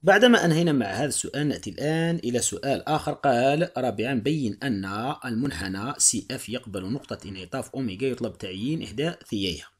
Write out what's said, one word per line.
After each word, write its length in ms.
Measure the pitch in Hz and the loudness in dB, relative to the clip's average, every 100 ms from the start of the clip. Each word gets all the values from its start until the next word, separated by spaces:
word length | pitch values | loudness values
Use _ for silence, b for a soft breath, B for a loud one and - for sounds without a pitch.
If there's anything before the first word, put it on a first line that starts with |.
بعدما 420 | - 202 247 233 170 | 6 8 10 8 6
أنهينا 260 | 160 170 | 4 4
مع 140 | 143 104 | 2 0
هذا 200 | 95 143 | -2 -2
السؤال، 420 | 117 - - 147 | -2 -4 -2 -2
نأتي 220 | 117 - | -2 -6
الآن 460 | - 143 160 165 170 | -4 -2 0 2 0
إلى 260 | 120 120 | 0 0
سؤال 480 | 113 - 135 123 - | 0 -2 -2 -2 0
آخر. 240 | 151 - | -2 -2
قال: 560 | 135 143 120 131 147 170 - | -2 2 4 4 4 0 0
"رابعًا، 360 | 127 101 110 | -2 -2 -2
بين 440 | 135 104 156 123 98 | 0 0 0 -2 -2
أن 520 | 139 101 95 98 123 151 131 | -2 -2 -2 -4 -6 -6 -6
المنحنى 680 | 113 143 131 98 95 113 - | -2 -2 -4 -6 -6 -6 0
سي 300 | - 113 - | 0 0 -6
إف 180 | 127 - | -10 -8
يقبل 360 | 120 - 95 92 | -10 -8 -8 -6
نقطة 420 | 135 - 101 104 | -8 -8 -12 -10
انعطاف 420 | 95 90 135 120 | -12 -10 -8 -8
أوميجا، 380 | - 127 95 131 | -6 -6 -2 -4
يطلب 300 | 120 117 95 | -2 -6 -6
تعيين 460 | 95 95 117 160 | -10 -6 -4 -4
إحدى 280 | 107 107 156 170 - | -6 -4 -4 -4 -6
ثيّيها." 380 | 107 95 82 - _ | -2 -2 -2 -10 _